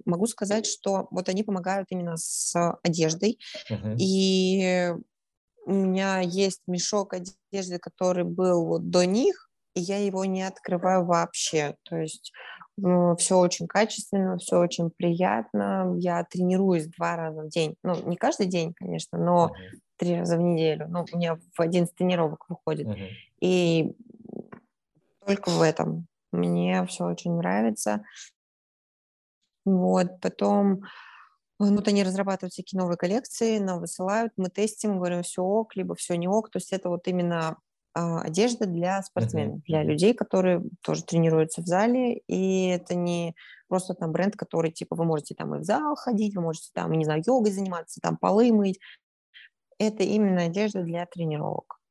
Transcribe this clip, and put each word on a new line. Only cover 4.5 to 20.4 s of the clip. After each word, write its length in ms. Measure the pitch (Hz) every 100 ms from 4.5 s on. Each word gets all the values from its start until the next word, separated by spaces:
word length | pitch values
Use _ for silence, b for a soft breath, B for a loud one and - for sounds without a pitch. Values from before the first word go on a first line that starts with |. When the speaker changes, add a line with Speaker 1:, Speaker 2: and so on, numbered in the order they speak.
| 190 185 180 175 170 - _ _ _ _ _ 427
Speaker 1:
у 80 |
меня 480 | 196 190 190 196 190
есть 400 | 180 185 196 185 -
мешок 460 | 180 - 208 196 185
одежды, 640 | 180 - _ 196 185 175
который 460 | - - 180 180 175
был 400 | 175 185 175 165
вот 220 | 165 170
до 140 | 180 180
них, 440 | 208 370 370 _ _ _ -
и 60 |
я 180 | 175 196
его 260 | 202 190 196
не 180 | 190
открываю 600 | 190 190 - 180 185 185 175
вообще. 720 | 170 170 - - 160 147 -
То 140 | - 165
есть, 360 | 156 - - - B B B -
ну, 380 | 190 180 175 170
всё 220 | - 185
очень 280 | 175 - 170
качественно, 680 | 190 220 - - 196 190 180
всё 220 | - 175
очень 320 | 175 - 170
приятно. 1040 | - 175 170 180 - - 208 202 190 185 175
Я 240 | 180 170 170
тренируюсь 640 | 180 180 185 196 170 156
два 300 | - 170 170
раза 260 | 160 156
в 60 | 156
день. 260 | 165 156 165
Ну, 180 | 185 170 -
не 80 | 175
каждый 300 | 254 - 190
день, 260 | 180 165 170
конечно, 440 | 185 165 - 170
но 320 | 170 175 170
Speaker 2:
Мгм. 300 | - 92 - _ -
Speaker 1:
три 200 | 175 170
раза 200 | 175
в 40 | 170